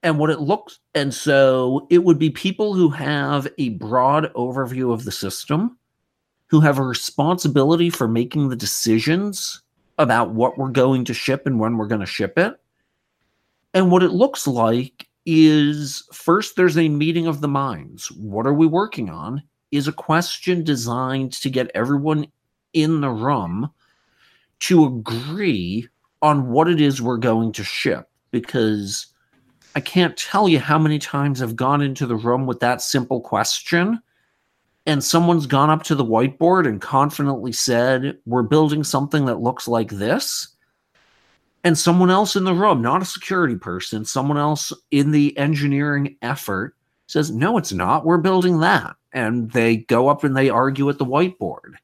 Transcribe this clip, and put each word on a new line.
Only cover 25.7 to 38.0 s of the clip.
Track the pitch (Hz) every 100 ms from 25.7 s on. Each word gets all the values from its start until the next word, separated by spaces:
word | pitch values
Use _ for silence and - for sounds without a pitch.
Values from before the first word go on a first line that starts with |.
| 101 120 _ _ _
on | 151 147 127
what | 120 160
it | 170
is | 147 135
we're | 120 120
going | 120 113 113
to | 107
ship, | 101 - 131 67 - _ _
because | 120 117 127 110 107 101 101 - _ _ _ _ _ _ -
I |
can't | - 180 175 -
tell | - 196 208
you | 156
how | 120 151
many | 156 151
times | - 143 143 131
I've | 123 117
gone | 131 143
into | 143 131 135
the | 113
room | 117 123 131
with | 123
that | 120 123
simple | - 139 123 127
question, | - 107 113 - - 170 185 226 _ _ _ _ _ _ _ _ -
and | 147
someone's | - 170 170 170 143
gone | 139 147
up | 156
to | - 147
the |
whiteboard | 120 110 131 135 165 185 156
and | 107
confidently | - 135 143 147 143 135 117
said, | 113 - 120 123 131